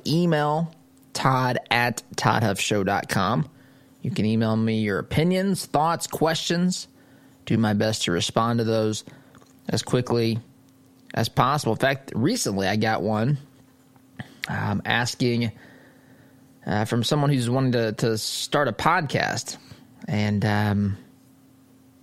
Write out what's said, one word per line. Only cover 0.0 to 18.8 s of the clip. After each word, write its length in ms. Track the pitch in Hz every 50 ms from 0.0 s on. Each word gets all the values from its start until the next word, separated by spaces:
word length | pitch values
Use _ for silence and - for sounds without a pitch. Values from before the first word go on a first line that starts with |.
| -
Email 680 | - 147 170 175 170 156 147 147 147 151 160 170 160 - - - - _ - - - -
Todd 440 | - - 135 135 127 131 123 117 - - -
at 320 | 117 120 120 123 117 - - - -
Todd 260 | - - 113 113 113 113
Huff 160 | 101 98 -
Show 240 | - - 110 104 95
dot 240 | 98 98 90 -
com. 420 | - - 110 92 98 120 156 151 - - - - - - - - - - -
You 100 | - 127
can 140 | - - 101
email 320 | 107 113 113 113 110 110
me 240 | 110 113 113 110 110
your 180 | 107 104 95 87
opinions, 680 | - - - 151 160 180 185 185 190 196 180 - -
thoughts, 400 | - - 240 202 165 165 - -
questions. 840 | - - - 196 165 165 - - - 170 175 180 180 185 - - - - - - - - - - - - - -
Do 120 | - 113
my 160 | 110 113 107 101
best 300 | 104 110 110 110 - -
to 80 | 92
respond 480 | 87 85 - - - 117 113 117 117 117
to 40 | 113
those 400 | 113 113 110 107 107 107 - - - - - - - - - - _ - - -
as 140 | - - 113
quickly 560 | - - - 123 123 - 117 117 113 113 113 117 - - - - - - - _ - - _ _ - - -
as 140 | - 113 -
possible. 440 | - - 117 131 147 147 - 113 107
In 60 | -
fact, 320 | - 139 139 135 - - -
recently 540 | 107 120 185 254 - - 123 98 98 95
I 80 | 92 107
got 260 | 110 110 110 110 -
one, 380 | 87 110 107 104 117 143 151 135 - - - - - _ _ _ _ _ - - _ _ - - - - - - -
um, 360 | - 107 104 104 104 101 - -
asking, 680 | 117 113 117 120 117 - - 127 120 117 117 120 110 - - - - - - - - - - - - - - - - - - - - - - -
uh, 220 | 67 92 107 110
from 180 | - 120 120 117
someone 280 | - 156 147 143 143
who's 180 | 143 127 117 120
wanting 220 | 123 135 131 127
to, 220 | 117 117 113 110 101
to 240 | - 127 117 110 104
start 480 | - - - - - - - 147 143
a 40 | 120
podcast. 840 | 104 -